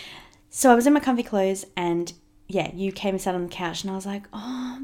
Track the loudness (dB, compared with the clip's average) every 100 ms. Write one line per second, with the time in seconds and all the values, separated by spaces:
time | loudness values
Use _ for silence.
0 | -18 -18 -20 _ _ 2 6 8 8 4
1 | 4 0 0 2 2 0 -6 -4 -2 0
2 | -2 -8 _ _ -6 -4 -2 -2 -4 -2
3 | -2 -2 -2 -2 -4 -6 -6 -6 -6 -6
4 | -6 -8 -10 -12 -10 -8 -8 -8